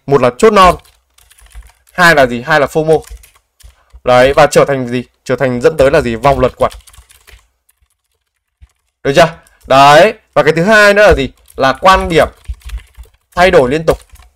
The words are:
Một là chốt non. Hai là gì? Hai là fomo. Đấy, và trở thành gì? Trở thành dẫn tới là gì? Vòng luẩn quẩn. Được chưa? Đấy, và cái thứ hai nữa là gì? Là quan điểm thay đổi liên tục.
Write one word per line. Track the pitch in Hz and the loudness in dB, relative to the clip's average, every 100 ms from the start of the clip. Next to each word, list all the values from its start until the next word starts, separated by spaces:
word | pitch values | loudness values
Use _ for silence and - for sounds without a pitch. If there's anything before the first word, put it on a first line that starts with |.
| - | -4
Một | 139 | -2
là | 123 - | -2 0
chốt | 220 | 0
non. | 208 180 165 _ _ _ _ _ _ _ - - _ _ | 2 2 0 _ _ _ _ _ _ _ -20 -20 _ _
Hai | - 165 | -2 0
là | 156 131 | 2 0
gì? | 120 | -2
Hai | 120 156 | -4 -4
là | 135 | -2
fomo. | 160 156 156 - - _ _ _ _ - _ _ - | -4 -2 -4 -4 -20 _ _ _ _ -20 _ _ -12
Đấy, | - 123 131 | -2 2 2
và | 139 143 | 2 2
trở | 170 | 2
thành | 139 135 123 | 0 -2 -6
gì? | 123 120 _ | -8 -10 _
Trở | - 127 | -8 -6
thành | 135 123 | -4 -2
dẫn | 131 165 | -2 0
tới | 135 | 0
là | 156 | 0
gì? | 123 | -2
Vòng | 113 135 135 | -2 -2 0
luẩn | 123 - | -2 -4
quẩn. | 117 - _ _ _ _ _ - _ _ _ _ _ _ _ _ _ _ _ _ _ _ _ _ | -6 -6 _ _ _ _ _ -20 _ _ _ _ _ _ _ _ _ _ _ _ _ _ _ _
Được | 135 139 | -4 0
chưa? | 165 - _ _ - | 0 -2 _ _ -2
Đấy, | 135 139 151 202 - _ | 2 4 4 2 -2 _
và | - | -4
cái | 156 | -2
thứ | 160 | -2
hai | 180 220 208 | 0 2 2
nữa | 202 208 | 2 2
là | |
gì? | 151 131 _ _ - | 2 -4 _ _ -6
Là | 135 | -4
quan | 131 185 190 190 | -2 0 0 0
điểm | 160 110 - - - - - - - - _ _ - | -2 -2 -6 -18 -18 -16 -18 -18 -20 -20 _ _ -2
thay | 185 | 0
đổi | 175 127 | 2 0
liên | 151 160 | -2 -4
tục. | 135 _ _ _ | -6 _ _ _